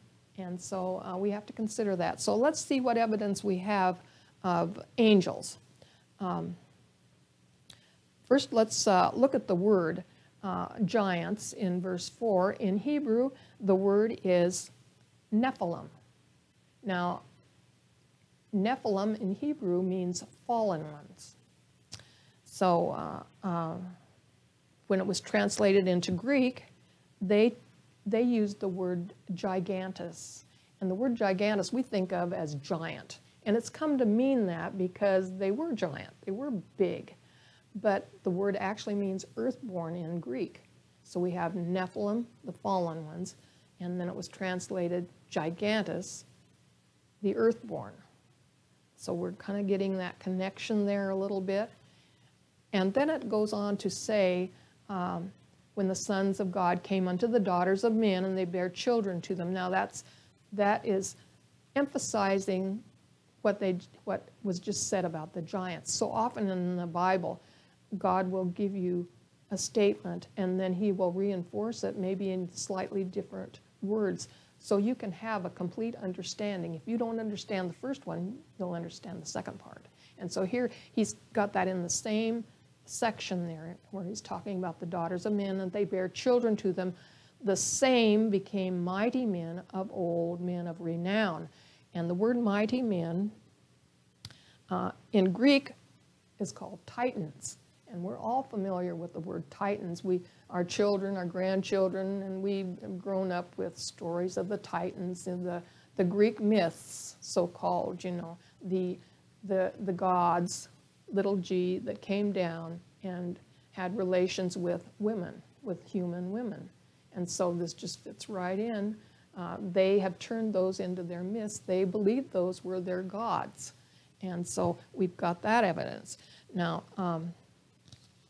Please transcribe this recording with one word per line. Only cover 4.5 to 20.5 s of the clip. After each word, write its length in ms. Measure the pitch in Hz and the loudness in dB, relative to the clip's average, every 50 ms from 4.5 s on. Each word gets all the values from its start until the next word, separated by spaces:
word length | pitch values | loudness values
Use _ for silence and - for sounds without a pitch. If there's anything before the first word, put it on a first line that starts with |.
| 175 170 170 165 202 - - - - | 2 2 2 0 -2 -8 -12 -4 4
angels. 600 | 247 226 220 208 190 175 170 - - - - - - - - - - - - _ _ _ _ _ - | 6 8 10 10 10 8 4 -2 -4 -6 -10 -12 -14 -18 -20 -20 -20 -20 -20 _ _ _ _ _ -6
Um, 360 | 196 180 175 170 165 175 175 - - - _ _ _ _ _ _ _ _ _ _ _ _ _ _ _ _ _ _ _ - - _ _ _ _ _ _ _ _ _ _ | -4 -2 -2 -2 -4 -6 -8 -10 -14 -20 _ _ _ _ _ _ _ _ _ _ _ _ _ _ _ _ _ _ _ -20 -20 _ _ _ _ _ _ _ _ _ _
first, 280 | - 254 277 - - 254 | 4 4 4 4 4 4
let's, 340 | 226 220 220 - - - | 4 4 4 2 2 4
uh, 240 | 214 190 180 175 - - | 6 6 6 6 6 4
look 220 | 226 262 277 269 | 4 4 4 4
at 120 | 233 - | 2 0
the 80 | - 185 | 2 2
word, 480 | 175 190 214 208 185 170 160 180 165 - - - - - _ _ - 202 | 4 6 6 6 6 4 2 -2 -4 -8 -14 -20 -20 -20 _ _ -10 -6
uh, 360 | 190 180 180 180 - - 233 202 | -4 -4 -4 -4 -4 -2 -2 0
giants 640 | 170 240 220 196 190 180 170 165 175 214 214 - - - | 2 4 2 2 2 2 0 0 -2 -4 -4 -6 -10 -6
in 280 | - 208 180 175 180 | -4 -2 0 0 0
verse 260 | 180 185 180 175 - | -2 -2 -4 -4 -6
four. 460 | - - - 233 226 196 180 185 208 - | -8 -8 -2 0 4 4 6 4 4 2
In 240 | - 226 185 196 | 0 0 0 0
Hebrew, 540 | 208 - 285 294 294 294 226 220 240 254 269 - - - - - - | 2 0 0 0 0 2 2 4 4 2 2 -2 -6 -20 -20 -12 -2
the 160 | 202 190 190 | 2 4 4
word 460 | 190 196 196 196 208 220 233 - - - | 6 6 6 6 6 4 2 0 0 2
is 480 | 185 180 175 175 185 190 - - - - - - _ _ _ _ _ _ _ _ - 214 | 4 6 6 6 4 2 -2 -8 -10 -18 -20 -20 _ _ _ _ _ _ _ _ 0 2
Nephilim. 560 | 214 254 262 - - 196 170 165 - - 160 - - _ _ _ _ _ _ _ _ _ _ _ _ _ _ _ _ - | 2 2 2 0 -2 -2 -2 -4 -4 -8 -14 -18 -20 _ _ _ _ _ _ _ _ _ _ _ _ _ _ _ _ -4
Now, 380 | 202 180 180 175 175 - - - - - - _ _ _ _ _ _ _ _ _ _ _ _ _ _ _ _ _ _ _ _ _ - 214 | -2 0 0 0 0 -2 -4 -8 -16 -20 -20 _ _ _ _ _ _ _ _ _ _ _ _ _ _ _ _ _ _ _ _ _ -4 0
Nephilim 640 | 196 196 233 262 262 - 220 196 190 202 220 214 220 | 0 2 2 0 0 0 0 0 0 0 0 -2 -2
in 160 | 226 185 202 | -2 -4 -4
Hebrew 480 | - 294 294 294 - 226 175 175 180 190 | -2 -2 -4 -4 -2 0 0 0 2 0
means 400 | 180 185 185 180 180 180 - - - - - _ | 0 0 0 -2 -2 -4 -6 -8 -12 -20 -12 _
fallen 440 | - | -2